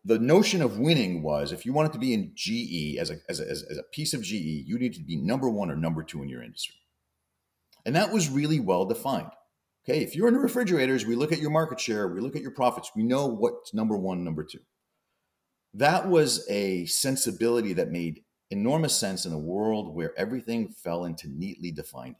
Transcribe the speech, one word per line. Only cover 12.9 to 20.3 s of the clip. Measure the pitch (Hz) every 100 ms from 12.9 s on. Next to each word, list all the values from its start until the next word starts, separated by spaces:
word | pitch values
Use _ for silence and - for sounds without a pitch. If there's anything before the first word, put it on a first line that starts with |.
| 110
we |
know | 113 127 143
what's | 110 120 - -
number | 104 110 107
one, | 92 90
number | 87 78 76
two. | - _ _ _ _ _ _ _ _ _ _ _
That | 101 139 180 190
was | 170 143 - -
a | 101 101 92 85
sensibility | - 135 131 - 98 113 120 107
that | 85 -
made | 85 85 76 _ _ _
enormous | 101 110 151 156 -
sense | 104 95 92
in |
a | 80
world | 76 92 110 107 101
where | 76 82 -
everything | 98